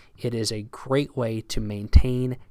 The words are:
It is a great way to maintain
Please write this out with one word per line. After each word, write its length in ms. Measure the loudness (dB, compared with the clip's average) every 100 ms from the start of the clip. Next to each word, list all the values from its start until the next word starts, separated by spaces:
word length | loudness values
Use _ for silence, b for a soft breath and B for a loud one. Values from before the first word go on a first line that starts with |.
| B -8
It 160 | -6
is 180 | -4 -4
a 100 | -6
great 540 | -10 -14 -2 -2 -2 -4
way 240 | -4 -4
to 180 | -4 -4
maintain 800 | -4 -6 6 6 6 0 -2 -6 -12